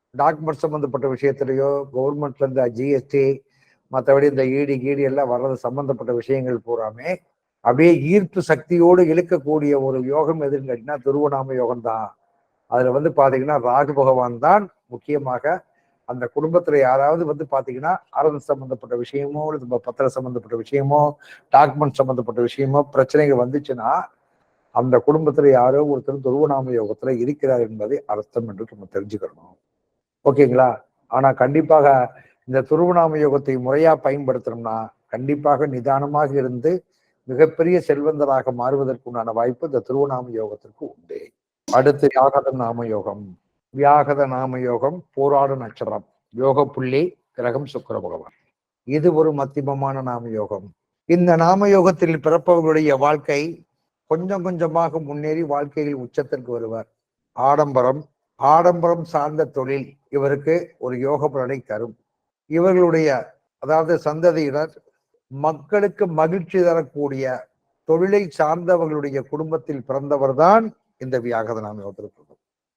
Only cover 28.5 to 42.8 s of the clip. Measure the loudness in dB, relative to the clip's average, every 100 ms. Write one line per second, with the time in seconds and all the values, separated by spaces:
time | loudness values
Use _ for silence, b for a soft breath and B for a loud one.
28.5 | -8 -14 -16 -10 -10 -8 -10 -10 _ _
29.5 | _ _ _ _ _ _ _ 0 4 4
30.5 | 4 2 0 _ _ _ 0 2 2 0
31.5 | 0 4 4 6 4 0 b b b -4
32.5 | -4 0 0 2 2 0 2 0 0 -2
33.5 | -4 -2 2 4 2 0 -2 -2 -4 -6
34.5 | -8 -6 -6 -8 _ _ -6 -4 0 2
35.5 | 2 0 -2 0 0 0 0 0 0 -2
36.5 | -2 -2 -2 -6 _ _ _ -6 2 2
37.5 | 4 2 2 2 0 -2 0 0 0 -2
38.5 | -4 -2 -2 -2 -6 -8 -8 -4 -2 -2
39.5 | -2 -4 -4 -2 -2 -2 -4 -6 -8 -8
40.5 | -10 -18 -16 -16 -16 -16 -16 -16 _ _
41.5 | _ 0 2 4 4 2 4 2 2 -2
42.5 | -4 -4 -4